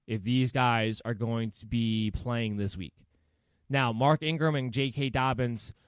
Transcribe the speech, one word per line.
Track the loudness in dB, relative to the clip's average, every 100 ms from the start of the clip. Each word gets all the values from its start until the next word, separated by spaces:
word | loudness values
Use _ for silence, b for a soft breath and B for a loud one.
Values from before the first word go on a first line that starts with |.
| -6
if | -4
these | 2 2 2
guys | 2 2 2 0 -2
are | -4
going | -4 -2 -2 -4 -8
to | -4
be | 0 0 0 0
playing | -2 -4 -2 -2 -2
this | -2 -4
week. | -10 -14 _ _ _ _ _ _ -2
Now, | 0 2
Mark | 4 4 4
Ingram | 0 0 0
and | 0 0
J | 0 -2
K | -2 -2
Dobbins | 0 2 2 0 -2 -10 -16